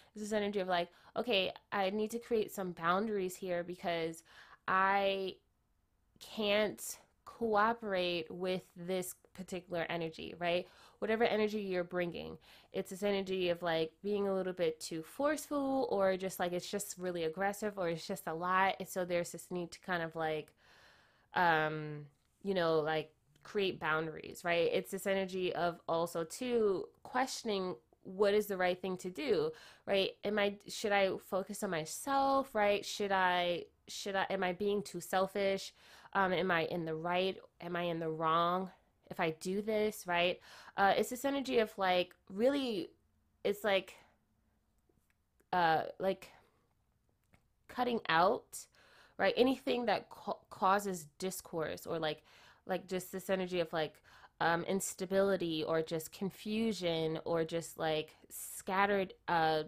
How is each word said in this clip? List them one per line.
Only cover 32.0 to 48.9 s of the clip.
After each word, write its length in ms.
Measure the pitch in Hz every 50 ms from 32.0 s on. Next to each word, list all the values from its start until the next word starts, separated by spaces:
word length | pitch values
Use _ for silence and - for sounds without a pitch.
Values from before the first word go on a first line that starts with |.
| - 285 277 277 269 269 269 269 269 - -
right? 300 | 214 208 202 208 202 -
Should 260 | - - - 208 196
I, 540 | 196 190 185 180 180 180 175 175 175 160 - - _ _ _ -
should 260 | - - - 202 190
I, 100 | 190 185 -
am 140 | 190 190 190
I 100 | 180 180
being 280 | 175 208 202 202 208
too 200 | 196 - - 175
selfish? 720 | - - - 185 190 190 - 208 196 196 196 190 - - - _ - - - - - - -
Um, 180 | 196 196 185
am 180 | 185 156 180 185
I 160 | 175 165 160
in 200 | - - 175 165
the 100 | 160 160
right? 420 | 156 160 175 175 180 185 190 190 - - - _ -
Am 160 | - 170 180
I 80 | 175 175
in 160 | 175 170 165
the 100 | 170 160
wrong 600 | 160 156 165 160 160 170 170 170 180 185 190 185 - - _ _ _ _ _ -
if 100 | - -
I 120 | 180 165 160 160
do 200 | - 185 190 202
this, 440 | 208 214 220 214 214 214 208 - - 180
right? 320 | 175 175 175 180 175 - - - - - - - -
Uh, 180 | - 196 196 - -
it's 120 | 214 214
this 140 | 254 247 -
energy 360 | 277 277 277 262 269 262 233
of, 180 | 220 214 - -
like, 380 | 196 185 180 180 180 180 - _ _ -
really, 600 | 190 190 226 262 285 285 269 247 220 185 - - - _ _ _ _ _ _ _ _ _ -
it's 200 | 196 202 202 -
like, 320 | 214 196 190 180 - - - - _ _ _ _ _ _ _ _ _ _ _ _ _ _ _ _ _ _ _ _ _ _ _ _ _ _ _ _ _
uh, 320 | - 180 175 160 160 147 - - - -
like, 320 | 185 190 190 - - - - - _ _ _ _ _ _ _ _ _ _ _ _ _ _ _ _ _ _ _ _ _ _ _ _ _ -
cutting 320 | - - 247 247 240 220 - -
out, 560 | 165 165 175 196 247 - - _ - - - - _ _ - -